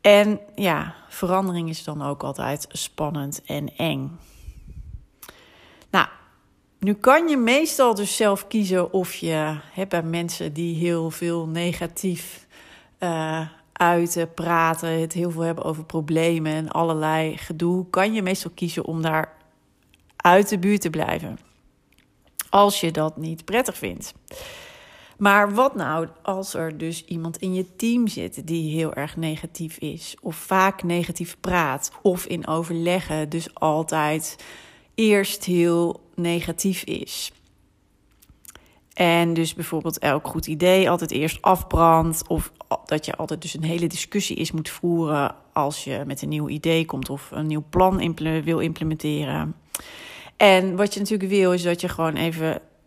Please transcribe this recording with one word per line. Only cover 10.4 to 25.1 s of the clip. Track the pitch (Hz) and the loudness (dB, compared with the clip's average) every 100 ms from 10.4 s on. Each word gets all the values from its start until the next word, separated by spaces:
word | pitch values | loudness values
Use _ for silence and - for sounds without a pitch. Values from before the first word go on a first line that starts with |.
| 165 | -6
die | 151 170 | -4 -4
heel | 165 175 170 165 | -2 0 0 -2
veel | - 170 170 160 | -4 -4 -2 -4
negatief, | 160 175 170 165 - 190 175 - - _ - - - _ _ | -2 -2 -4 -8 -4 -4 -4 -10 -18 _ -20 -20 -20 _ _
eh, | 175 165 160 160 160 - _ | -4 -2 -2 -4 -6 -12 _
uiten, | - 175 175 170 170 165 | 2 4 4 2 -2 -4
praten, | 165 170 170 165 160 165 | -4 0 2 2 0 -2
het | 165 165 | -2 -2
heel | 175 175 | -2 -4
veel | 160 | -2
hebben | 165 165 | -2 -2
over | - 156 | -4 -6
problemen | 160 165 151 160 165 165 156 | -4 -6 0 2 2 2 0
en | 156 156 | -2 -2
allerlei | 160 165 156 156 160 160 - | 0 0 0 0 0 -2 -6
gedoe, | - 160 170 185 180 | -10 -2 0 0 0
kan | 185 202 | 2 2
je | 220 | 0
meestal | 185 196 170 | -2 -2 -6
kiezen | - 170 160 | -6 -6 -4
om | - 160 | -6 -2
daar | 160 156 - - _ _ _ _ _ _ _ | 0 0 -2 -10 _ _ _ _ _ _ _
uit | - 180 185 202 | 2 6 8 6
de | 202 | 2
buurt | 190 208 | 2 2
te | 165 | 0
blijven. | 160 - - - - _ _ _ _ _ _ _ _ _ - - | -2 -2 -4 -6 -12 _ _ _ _ _ _ _ _ _ -16 2
Als | 196 202 202 | 6 6 4
je | 165 | -2
dat | 160 156 156 | 0 -2 -2
niet | 160 160 | -8 -8
prettig | - 220 262 - | -2 0 0 -4
vindt. | 104 87 - - - - - - - - - - - | -10 -8 -14 -18 -20 -18 -16 -18 -20 -20 -20 -20 -20